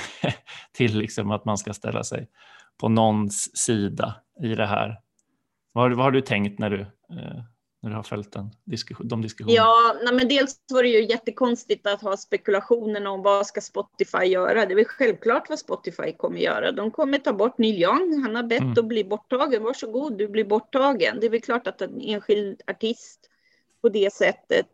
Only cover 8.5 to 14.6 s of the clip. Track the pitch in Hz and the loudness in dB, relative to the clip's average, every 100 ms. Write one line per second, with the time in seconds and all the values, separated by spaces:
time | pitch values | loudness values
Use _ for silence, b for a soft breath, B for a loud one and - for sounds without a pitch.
8.5 | - - 117 - 117 117 117 110 - 220 | -14 -10 -8 -8 -10 -6 -4 -4 -6 2
9.5 | 233 220 226 233 - 240 254 247 277 269 | 6 6 6 4 2 0 2 4 2 2
10.5 | - - 254 247 220 220 233 240 220 247 | -4 -2 2 4 4 4 -2 -4 -2 0
11.5 | 233 - 208 208 202 208 196 - 196 - | 0 -2 -4 -2 -4 -4 -6 -4 -4 0
12.5 | 202 - 240 214 208 202 190 196 202 202 | 0 2 0 0 -4 -6 0 2 2 0
13.5 | 208 - 202 202 - 196 - 185 185 185 | -6 -8 -8 -8 -4 -2 2 2 2 2
14.5 | 214 | 2